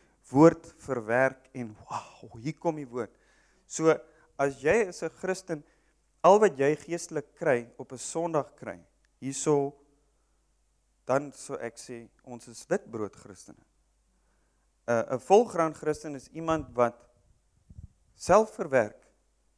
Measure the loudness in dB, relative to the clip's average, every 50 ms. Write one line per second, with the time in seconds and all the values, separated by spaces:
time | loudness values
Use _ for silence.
0 | _ _ _ _ _ 0 6 8 8 8 6 4 -14 -20 -20 _ -10 -8 -8 -6
1 | -4 -2 0 2 2 0 -2 -6 _ _ -12 -12 -12 -12 -14 -18 -16 -12 -12 -12
2 | -12 -14 -20 -20 -20 -20 -18 -12 -10 -10 -8 _ -6 -6 -6 -6 -10 -10 -8 -8
3 | -8 -10 _ _ _ _ _ _ _ _ _ _ _ -14 -4 2 4 4 4 2
4 | 0 -16 _ _ _ _ _ -2 -2 -2 -2 -2 0 2 2 2 0 -2 -4 -10
5 | -10 -10 -10 -8 -6 -6 -6 -6 -6 -10 -10 -10 -12 _ _ _ _ _ _ _
6 | _ _ _ _ 6 8 8 8 6 4 2 2 0 0 0 -2 -4 -8 -8 -8
7 | -8 -8 -8 -10 -10 _ _ -4 0 0 0 0 0 -6 -16 -18 -18 -16 -14 -14
8 | -12 -10 -8 -6 -6 -2 -2 -2 -4 -4 _ -18 -14 -14 -14 -16 -18 _ _ _
9 | _ _ _ -12 -12 -10 -8 -4 0 0 0 0 0 -4 -8 _ _ _ _ _
10 | _ _ _ _ _ _ _ _ _ _ _ _ _ _ _ _ _ _ _ _
11 | -4 -2 -2 -2 -2 -6 -16 -18 -14 -14 -12 -10 -10 -12 -14 -14 -18 -16 -16 -16
12 | -16 -20 _ _ _ -18 -18 -18 -18 -20 -20 -14 -6 -4 -4 -4 -6 -8 -8 -8
13 | -8 -8 -10 -16 -20 -20 -20 -20 -20 -20 -20 _ _ _ _ _ _ _ _ _
14 | _ _ _ _ _ _ _ _ _ _ _ _ _ _ _ _ -6 -4 -2 -2
15 | -2 -4 -6 -6 2 4 4 4 4 2 -2 -2 -2 -2 -4 -6 -6 -6 -6 -6
16 | -8 -14 -14 -14 -16 -16 -14 -8 -4 -4 -4 -4 -4 -6 0 2 2 2 0 -6
17 | _ _ _ _ _ _ _ _ _ _ _ _ _ -20 -20 -20 -20 -20 _ _
18 | _ _ _ -8 2 4 6 6 4 2 -4 -10 -6 0 2 2 2 2 -4 -16
19 | _ _ _ _ _ _ _ _ _ _ _